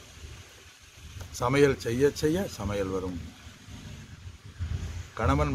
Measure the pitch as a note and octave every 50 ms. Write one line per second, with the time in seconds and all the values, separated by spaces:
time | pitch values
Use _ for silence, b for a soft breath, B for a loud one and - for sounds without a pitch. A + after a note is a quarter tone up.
0 | - - - - - - - - - - - - - - - - - - - -
1 | - - - - - - - - B2 B2 C3+ C#3+ C#3+ C#3 B2+ - - A#2+ A#2 B2+
2 | C#3 C#3+ C#3 - D3+ D#3 D#3+ F#3 G3+ D#3 - - G#2 G2+ G#2 G2+ G2 F#2+ F#2+ F#2+
3 | F#2 F#2 F2+ D#2+ D2+ D#2+ - - - - - - - - - - - - - -
4 | - - - - - - - - - - - - - - - - - - - -
5 | - - - - A2+ B2 C#3 D3 D3 C#3+ C3+